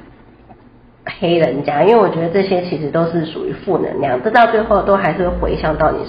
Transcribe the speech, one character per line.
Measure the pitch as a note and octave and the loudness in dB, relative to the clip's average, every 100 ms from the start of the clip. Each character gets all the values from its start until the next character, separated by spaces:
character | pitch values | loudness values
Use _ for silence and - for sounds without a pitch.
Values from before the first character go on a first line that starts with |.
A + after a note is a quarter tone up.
| - - - - - - _ _ _ _ - - | -20 -20 -20 -20 -20 -20 _ _ _ _ -18 -6
黑 | E3+ E3+ | -2 2
人 | E3 C3+ | 0 0
家， | C#3+ C#3+ | -2 2
因 | F3+ | 4
为 | A#3 | 4
我 | F3+ | 4
觉 | E3+ | 0
得 | E3 | -2
这 | G3 | 0
些 | - F3+ | 0 -2
其 | F3+ D#3 | -2 -4
实 | D3 | -2
都 | E3 E3 | -2 0
是 | E3+ | -2
属 | D3 - - | -4 -6 -8
于 | |
负 | - - D3+ | -6 -4 -2
能 | B2+ - | -2 -4
量， | C3+ B2+ | -2 -2
这 | A3 | 2
到 | A#3+ A3+ | 4 4
最 | A3 | 2
后 | A3 G3 | 2 2
都 | G3+ G3 | 2 2
还 | E3 | 0
是 | F#3+ F3+ | -2 -2
会 | F3+ | -2
回 | D#3 D#3+ | -4 -2
向 | D#3+ D3+ | -2 0
到 | D3+ | 0
你 | - | -2